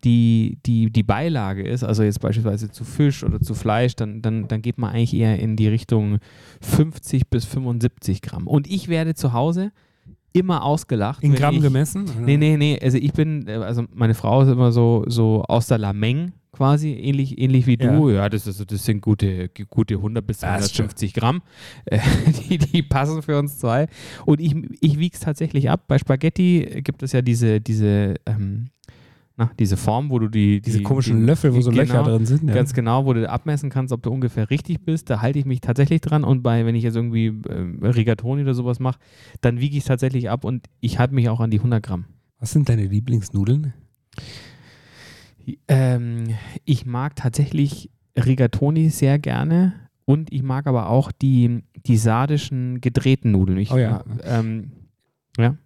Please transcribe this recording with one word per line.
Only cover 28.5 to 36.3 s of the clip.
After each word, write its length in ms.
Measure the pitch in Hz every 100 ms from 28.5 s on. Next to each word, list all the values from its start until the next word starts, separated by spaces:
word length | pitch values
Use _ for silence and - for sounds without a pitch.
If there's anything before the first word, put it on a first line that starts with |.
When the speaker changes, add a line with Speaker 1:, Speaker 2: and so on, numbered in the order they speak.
| 101 123 _ - - - _ _
Speaker 1:
na, 160 | - 120 -
diese 200 | 104 95
Form, 320 | - 113 147
wo 80 | 123
du 100 | 110
die, 320 | 110 101 101
Speaker 2:
Diese 160 | 104 107
Speaker 1:
die, 80 |
Speaker 2:
komischen 360 | 101 107 110 110
Speaker 1:
die, 40 |
Speaker 2:
Löffel, 300 | 113 160 151
wo 60 | 123
so 80 | 123
Speaker 1:
genau, 100 | 123
Speaker 2:
Löcher 200 | 120 123
drin 240 | 113 113 113
sind, 200 | 143 156
ja. 40 |
Speaker 1:
ganz 200 | 104 143
genau, 320 | 123 113 123 135
wo 80 |
du 120 | 117 110
abmessen 400 | 127 - 147 143
kannst, 200 | 135 131
ob 120 | 123
du 80 | 117
ungefähr 400 | 131 127 - 107
richtig 340 | 139 - 170
bist. 240 | - 160 -
Da 140 | 113
halte 160 | 117 143
ich 80 | 135
mich 160 | 123
tatsächlich 400 | - 123 143 165
dran. 200 | - 151
Und 200 | 147